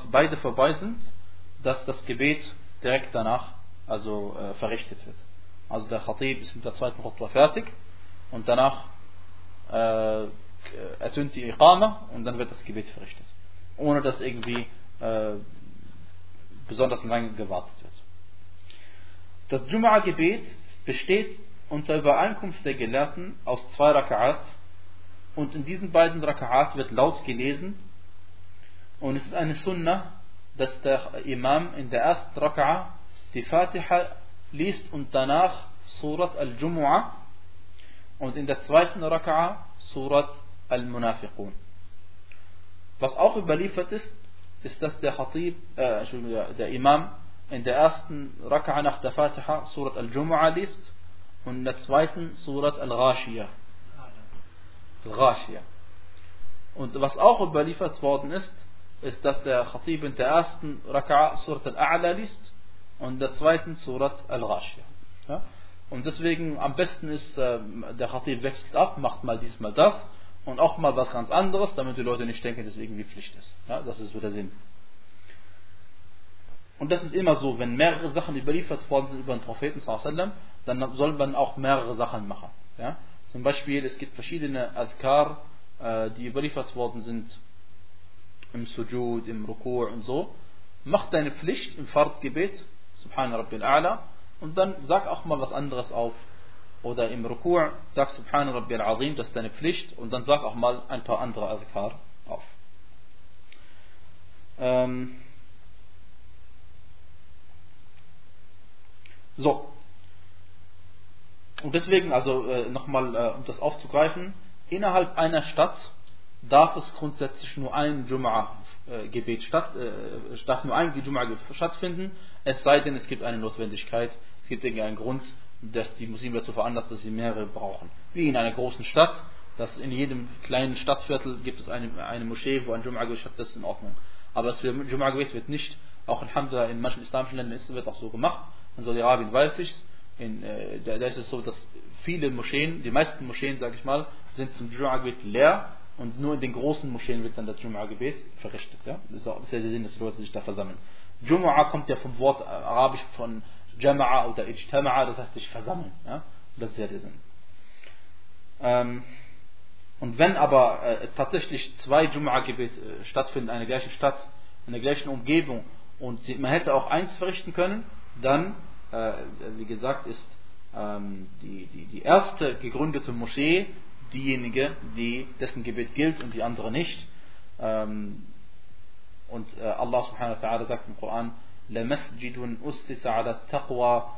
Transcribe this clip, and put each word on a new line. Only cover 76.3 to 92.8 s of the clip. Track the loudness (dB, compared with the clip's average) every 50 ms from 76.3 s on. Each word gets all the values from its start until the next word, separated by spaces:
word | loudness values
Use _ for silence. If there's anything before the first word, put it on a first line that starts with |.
| -6 -6 -6 -4 -4 -4 -6 -8 -8 -6
Und | -2 0
das | 0 0 0
ist | 0 0
immer | 2 6 6 6
so, | 6 4 0 0 0
wenn | 0 0 2
mehrere | 4 4 4 4 2 -2 -2
Sachen | -2 -2 -2 -2 -2 0
überliefert | 2 4 4 4 2 0 -2 -4 -2 0
worden | 2 2 2 0
sind | -2 -4
über | -4 -2 -2
den | -2
Propheten, | -4 -6 -6 -2 -2 -2 -2 -4
sallallahu | -4 -2 -2 -2 -2 -2
alaihi | 0 0
wasallam, | 0 -2 -2 -4 -6 -6 -6 -4 -2
dann | -2 0 0 0 -2 2
soll | 4 4 4 4
man | 4 2 2 4
auch | 2 2 2 2 0
mehrere | 2 4 4 4 2 0 -2
Sachen | 0 0 0 0 -2 -4 -4
machen. | -4 -4 -6 -6 -6 -6 -6 -6 -6 -4
Ja? | -4 -4 -4 -4 -4 -6 -6 -6 -6 -6
Zum | -4 0 2
Beispiel, | 2 2 2 0 0 0 0 0
es | -2 -4 -4
gibt | -6 -6 -6
verschiedene | -6 -6 -4 -4 -2 -2 -2 -2 -2 -2 -2 -2 -2
Adhkar, | -2 -2 -2 -2 4 6 8 8 6 6 2 -4 -6 -6 -6 -6 -6 -6 -6 -4
äh, | -2 -2 0 0 0 -2
die | -2 -4 -4 -4
überliefert | -2 -2 -2 -2 -2 -4 -4 -4 -2 -2
worden | -2 -2 -2 -4
sind | -4 -4 -4 -4 -4 -4 -6 -6 -8 -8 -8 -6 -6 -6 -6 -6 -6 -6 -6 -6 -8 -8 -8 -6 -6 -6 -6 -6 -6 -6 -6
im | -6 -4 -4
Sujud, | -4 -4 -4 -2 -2 -2 0 0 0 0 -2 -2
im | -4 -4 -4
Ruku' | -4 -4 -4 -2 -2 0 0 0
und | 0 -2 -4 -4
so. | -2 -2 -2 -2 -2 -4 -6 -6 -6 -6 -6 -6 -6 -6 -6 0
Mach | 4 4 4 4 4
deine | 2 2 2 2
Pflicht | 0 -2 -2 -2 0 0 -2 -4 -4 -6
im | -4 2
Fardgebet, | 4 4 4 4 4 -2 -4 -2 0 0 0 0 -2 -4 -6 -6 -6 -6